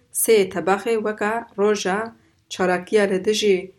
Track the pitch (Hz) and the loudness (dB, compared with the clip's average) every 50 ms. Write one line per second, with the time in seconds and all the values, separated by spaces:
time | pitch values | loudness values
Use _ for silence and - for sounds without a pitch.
0 | _ _ - - - - 226 214 190 185 185 180 160 180 196 202 - 247 226 220 | _ _ -8 -2 2 4 4 4 4 2 -2 -4 -2 0 0 0 0 -2 -2 -2
1 | 214 214 214 214 214 208 220 233 233 - _ - 196 214 214 202 - 185 180 208 | -2 -4 -4 -4 -4 -4 -4 -4 -6 -8 _ 0 0 0 0 0 -2 -2 -4 -4
2 | 220 233 226 _ _ _ _ _ _ - - - 196 180 180 180 180 - 214 214 | -4 -8 -12 _ _ _ _ _ _ -12 -6 -2 0 0 0 -2 -2 0 2 2
3 | 202 196 202 185 185 - 214 208 226 208 190 180 190 185 - | 2 2 0 0 0 0 0 2 2 2 2 2 0 -6 -16